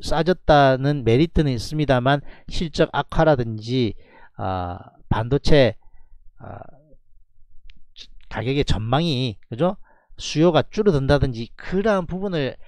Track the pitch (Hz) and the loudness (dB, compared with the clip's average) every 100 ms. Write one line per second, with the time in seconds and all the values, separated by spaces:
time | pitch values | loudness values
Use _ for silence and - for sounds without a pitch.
0 | - 147 165 180 - 147 139 131 139 147 | -2 -2 0 -2 4 6 6 4 0 0
1 | 113 123 165 - 147 123 - 151 143 127 | 2 2 2 0 0 -2 -6 -4 0 2
2 | 127 143 - - - - 165 - 160 - | 2 0 -4 -18 -8 -4 -4 0 0 0
3 | - - 156 139 117 110 110 127 113 - | -4 2 4 2 0 -6 -4 -2 -2 -4
4 | - - - - 98 92 87 92 - _ | -16 -20 -20 -8 -6 -4 -6 -10 -16 _
5 | - 110 117 143 - 147 120 - - - | -4 -4 0 0 6 6 6 0 -16 -20
6 | - - - - - - - 135 156 175 | -20 -20 -20 -20 -18 -18 -18 -20 _ -20
7 | _ - - - - - - - - - | _ -20 -20 -20 -20 -18 -18 -18 -18 -20
8 | - - - 107 113 139 131 - 110 135 | -20 -18 -12 -8 -4 -2 0 -2 0 0
9 | 170 127 131 104 - 113 175 202 - _ | 0 -2 -4 -6 -12 -4 -2 -4 -14 _
10 | _ - - 143 170 151 - - 208 147 | _ -14 -6 2 4 4 0 0 2 2
11 | 135 143 139 113 117 - - 185 214 196 | 2 2 2 -4 -10 -12 -4 -2 0 0
12 | 170 180 202 165 127 - | -2 -6 -6 -4 -4 -6